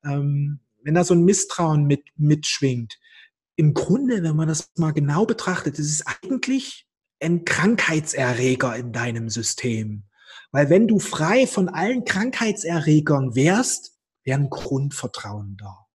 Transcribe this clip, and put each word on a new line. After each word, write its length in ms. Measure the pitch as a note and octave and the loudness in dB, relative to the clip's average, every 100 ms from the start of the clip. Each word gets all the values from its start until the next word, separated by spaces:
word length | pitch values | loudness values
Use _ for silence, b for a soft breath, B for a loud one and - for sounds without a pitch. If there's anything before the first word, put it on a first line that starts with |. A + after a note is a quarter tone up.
Ähm, 560 | D3 C#3+ C#3+ C#3+ C#3+ D3 _ _ | -2 -2 0 -2 -2 -6 _ _
wenn 100 | C3+ | 0
da 100 | E3 | 2
so 100 | F3 | 4
ein 100 | F3 | 6
Misstrauen 600 | F3 G#3 - - E3+ D3+ C#3+ | 6 4 -2 -2 2 2 2
mit, 200 | C#3+ _ - | 0 _ 0
mitschwingt, 800 | D3 D3+ D3 - C#3 B2 A2+ - b b b _ _ - | 2 2 0 -2 -2 -2 -8 -14 b b b _ _ 2
im 180 | D#3 | 2
Grunde, 500 | - - A#3 C4+ A3+ | 2 0 0 2 0
wenn 120 | E3 D#3 | 0 0
man 120 | D#3+ | 0
das 220 | D#3 - - | -2 -6 -2
mal 140 | D#3+ | 0
genau 340 | D#3 C#3+ D3 A3 | 0 0 2 0
betrachtet, 540 | - - F3+ D#3 D3 | 0 -2 -4 -4 -4
ist 120 | D3+ | -4
es 120 | D3+ - | -4 -6
eigentlich 840 | - F#3 C4 - C4 - - _ _ _ _ | -10 -6 -4 -2 -4 -4 -16 _ _ _ _
ein 240 | D#3+ F3 E3+ | -2 -2 0
Krankheitserreger 1300 | A2+ F3+ A#3 - D#3+ D3+ C#3 B2+ A#2 B2+ B2+ C3 A2+ | 0 2 2 0 -2 -4 -4 -2 0 0 0 -2 -4
in 160 | B2 | -8
deinem 380 | A#2 A#2+ A#2 A2+ | -6 -4 -4 -6
System. 760 | A2 A2 - B2+ A2+ A2 G#2 - B B B B | -4 -6 -4 -4 -4 -4 -8 -14 B B B B
Weil 180 | - C#3+ | 0 6
wenn 180 | F3+ A3+ | 6 6
du 120 | G#3 | 2
frei 480 | - - D#3 A#3+ B3 | 0 -2 2 4 2
von 220 | - F3+ | 2 -2
allen 340 | - G3 B3+ - | 0 -2 -2 -2
Krankheitserregern 1300 | F#3+ A#3+ - A3+ G3+ E3 E3+ D3+ D3+ D3+ C#3+ C3 A#2 | -2 -2 -2 -2 -2 -2 0 4 4 4 0 2 2
wärst, 640 | D3 G3+ B3+ - - _ _ _ | 4 4 2 -4 -10 _ _ _
wäre 160 | - C3+ | -4 -2
ein 100 | C#3+ | -2
Grundvertrauen 1080 | - - C3+ C#3 - A#2 - G#2+ G#2 G2+ G2 | -4 -4 -4 -4 -6 -10 -10 -12 -10 -12 -12
da. 300 | G2+ F#2+ _ | -16 -18 _